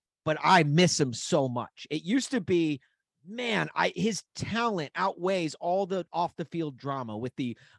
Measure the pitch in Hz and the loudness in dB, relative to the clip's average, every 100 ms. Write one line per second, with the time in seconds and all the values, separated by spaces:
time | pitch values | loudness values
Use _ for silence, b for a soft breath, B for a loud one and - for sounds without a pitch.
0 | _ _ - 156 151 185 151 151 180 - | _ _ -2 0 6 6 6 6 4 4
1 | 135 113 - 165 131 120 113 - - 156 | 0 -2 0 2 2 -2 -6 -10 -8 -6
2 | 160 254 - 254 170 180 160 143 _ _ | 0 -2 0 -4 0 2 2 -2 _ _
3 | _ _ 165 226 240 202 151 - 180 175 | _ _ -16 -8 -2 -2 -2 0 -2 0
4 | 202 190 - - - 226 233 196 139 165 | -2 -2 -8 -10 -6 -2 -2 -2 -4 -4
5 | 190 - 180 190 160 - 170 185 190 185 | -4 -2 -2 0 -2 -4 -2 0 0 -4
6 | 170 160 175 - 165 170 156 123 139 139 | -4 -4 -4 -4 -8 -4 -6 -6 -6 -4
7 | 117 107 123 - 127 117 b | -4 -6 -6 -4 -6 -6 b